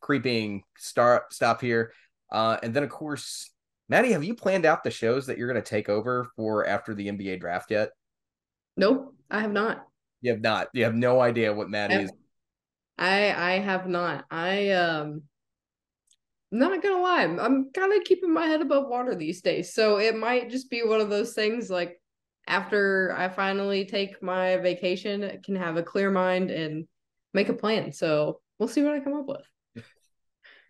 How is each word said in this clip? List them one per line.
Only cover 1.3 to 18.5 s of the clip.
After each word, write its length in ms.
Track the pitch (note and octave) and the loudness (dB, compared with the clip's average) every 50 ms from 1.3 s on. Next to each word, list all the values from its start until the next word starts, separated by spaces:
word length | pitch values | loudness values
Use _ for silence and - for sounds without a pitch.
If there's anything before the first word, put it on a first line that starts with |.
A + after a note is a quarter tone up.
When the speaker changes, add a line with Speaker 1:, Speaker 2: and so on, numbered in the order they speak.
| - - C3+ A#2+ A#2 - | -4 0 2 2 2 2
Speaker 1:
here. 320 | - B2 A#2 A2+ A2+ A2+ - - _ _ _ _ _ _ | 0 0 0 0 0 -2 -6 -18 _ _ _ _ _ _
Uh, 280 | - G#2+ A2+ A2+ A2 - | -2 0 2 2 0 0
and 120 | - A#2 A2+ | -2 -2 -2
then, 100 | C#3+ C#3+ | -2 -2
of 60 | B2 | -2
course, 600 | - - D#3 D3+ D3 C3+ - - - - - - _ _ _ _ _ _ _ _ | -6 -10 -8 -8 -8 -8 -10 -12 -12 -14 -14 -16 _ _ _ _ _ _ _ _
Maddie, 240 | C3 F3+ B3+ B3+ | 2 2 4 4
have 140 | G#3+ D#3 C#3+ | 2 0 0
you 100 | F#3 A#3 | -4 -6
planned 300 | - - F#3+ F#3+ F#3+ D#3+ | -4 -2 0 0 4 4
out 180 | D#3 D#3+ E3+ - | 4 4 4 0
the 80 | B2+ | -6
shows 360 | A2+ - - A2+ A#2+ C3+ C3+ C3 | -6 -2 0 0 0 0 -2 -4
that 100 | A#2+ - | -6 -6
you're 100 | A#2+ B2 | -4 -2
gonna 140 | C3 A2+ | -2 -2
take 260 | G2+ - - G#2 G#2 - | -4 -2 -4 -4 0 0
over 400 | G#2 G#2+ G#2+ B2 B2 B2 B2 A#2 - | 0 0 0 -2 -2 -4 -4 -6 -8
for 320 | - A2 G#2+ G#2+ G#2 - - | -6 -4 -2 0 0 0 0
after 260 | G2 G2 - - G#2+ | -2 -2 -4 -6 -8
the 140 | G2+ G2+ G2+ | -6 -6 -6
N 80 | G#2 | -6
B 140 | G2 G2+ G2 | -6 -6 -6
A 80 | F#2 F#2 | -6 -6
draft 340 | F2 F2 F2 F#2 - - | -6 -6 -6 -6 -4 -2
yet? 200 | A2 G#2 A2 - - _ _ _ _ _ _ _ _ _ _ _ _ _ _ _ _ | 0 0 0 -2 -4 _ _ _ _ _ _ _ _ _ _ _ _ _ _ _ _
Speaker 2:
Nope, 400 | - F#3 G3+ C4+ C4 - - - _ _ _ | 2 2 2 2 2 -2 -10 -18 _ _ _
I 80 | - G#3 | -6 -4
have 140 | A3 G#3+ G3+ | -4 -2 -2
not. 340 | G3 G#3 A3+ - - - _ _ _ _ _ _ _ | -2 -2 -2 -4 -6 -10 _ _ _ _ _ _ _
Speaker 1:
You 120 | - B2 | -2 -2
have 100 | A2+ G#2+ | -2 2
not. 260 | A2 A2+ G#2+ G2 F2+ - - | 2 0 2 2 -2 -2 0
You 100 | B2 A2+ | 0 2
have 120 | A#2 A2+ | 2 2
no 260 | A#2 B2 B2 B2 B2+ | 2 4 4 6 6
idea 320 | B2+ A#2+ A#2 A#2 A2+ G#2+ G#2 | 6 4 4 2 2 2 0
what 160 | G#2 G#2 E2+ | -2 -4 -4
Maddie 260 | G#2 G#2 G#2 G2+ F#3 | -2 -2 0 2 2
Speaker 2:
I, 40 | G3 | 2
Speaker 1:
is. 120 | G2+ F#2+ - _ _ _ _ _ _ _ _ _ _ _ _ _ _ _ _ - | 0 -2 -8 _ _ _ _ _ _ _ _ _ _ _ _ _ _ _ _ -2
Speaker 2:
I, 560 | E3+ F#3 F#3+ G3 G#3 G3+ - - F3 F3+ F#3 | 0 2 4 4 4 2 2 0 0 0 0
I 60 | F#3 | 0
have 280 | G3+ G3+ F#3+ F3+ F3+ F#3+ | 0 0 -2 -2 -2 -2
not. 380 | F3+ F3 F3 E3+ D3+ C#3 - _ | -2 -2 -2 -2 -4 -6 -8 _
I, 420 | D#3 E3 E3 F3+ F#3+ G3+ G3+ G3 | -8 -4 -2 -2 0 0 0 2
um, 500 | G3 F3+ F3 E3+ E3 D#3 D3+ D3+ D3 D#3 D3 _ _ _ _ _ _ _ _ _ _ _ _ _ _ _ _ _ _ _ _ _ _ _ _ _ | 2 2 2 2 0 -2 -4 -6 -8 -12 -14 _ _ _ _ _ _ _ _ _ _ _ _ _ _ _ _ _ _ _ _ _ _ _ _ _
I'm 80 | - A3+ | 0 2
not 240 | C4 F4 G4 F4 D#4 | 2 2 2 0 0
gonna 180 | G4+ F#4+ F4+ | 2 2 2
lie. 220 | F4+ F4+ F4+ D#4 G#3+ | 2 2 4 4 2
I'm, 160 | E3 E3 F3 | 2 0 0
I'm 320 | - A#3+ C4+ C4+ C4+ - | 2 2 2 2 2 -2
kinda 300 | - F#4+ F#4+ G4 G#4 G4+ F4+ | -2 0 2 4 2 2 4
keeping 300 | - F#4+ F#4 F#4 F4 D#4+ | 2 2 2 2 0 0
my 140 | E4 E4+ | 2 2
head 140 | D#4+ | 2